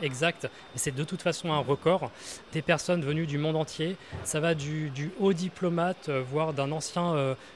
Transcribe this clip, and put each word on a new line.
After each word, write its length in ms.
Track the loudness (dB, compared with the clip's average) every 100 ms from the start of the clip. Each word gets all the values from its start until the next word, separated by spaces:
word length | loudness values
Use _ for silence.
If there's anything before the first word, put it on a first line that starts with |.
exact, 420 | -4 0 0 0
mais 340 | -6 -10 -12 -4
c'est 160 | -4 -2
de 80 |
toute 180 | -4 -2
façon 320 | -2 0 0
un 60 | 2
record. 520 | 2 2 4 4 2 -8 -14 -14 -6
Des 100 | -2
personnes 400 | 2 2 4 2
venues 260 | 2 0 0
du 100 | 0
monde 180 | 2 0
entier. 400 | 0 -2 -4 -4 -8 -8
Ça 160 | -4 0
va 160 | 2 2
du, 340 | 0 -2 -4
du 220 | -4 -4 2
haut 120 | 2
diplomate, 760 | 4 0 -2 0 2 2 0 -2
euh, 120 | -2 0
voire 280 | 0 0
d'un 180 | 0 0
ancien, 420 | -2 -2 0 2 2
euh, 200 | 2 -2 -8